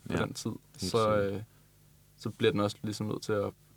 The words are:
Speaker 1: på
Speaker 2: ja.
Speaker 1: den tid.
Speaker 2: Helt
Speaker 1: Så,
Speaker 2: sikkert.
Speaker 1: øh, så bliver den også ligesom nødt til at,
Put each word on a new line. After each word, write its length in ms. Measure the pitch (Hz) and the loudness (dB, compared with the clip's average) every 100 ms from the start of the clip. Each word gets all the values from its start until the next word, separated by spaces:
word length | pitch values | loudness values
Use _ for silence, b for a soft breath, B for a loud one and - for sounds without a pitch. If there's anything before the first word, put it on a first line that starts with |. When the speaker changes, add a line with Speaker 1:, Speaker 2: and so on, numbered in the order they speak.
| - | -2
Speaker 1:
på 60 | |
Speaker 2:
ja. 60 | - | 0
Speaker 1:
den 100 | 107 | 0
tid. 180 | - 113 | -2 -6
Speaker 2:
Helt 400 | - - - 92 | -6 -12 -8 -2
Speaker 1:
Så, 60 | 117 | 2
Speaker 2:
sikkert. 360 | 107 107 101 | 4 4 2
Speaker 1:
øh, 60 | 101 110 b b b - - - - | -2 -8 b b b -20 -20 -20 -10
så 120 | 113 | -8
bliver 220 | - 110 | 2 2
den 80 | 104 | 4
også 180 | 104 - | 0 0
ligesom 240 | 110 104 107 | -6 -4 -4
nødt 140 | - | -4
til 120 | - | 0
at, 120 | 104 101 - - | 0 0 -6 -20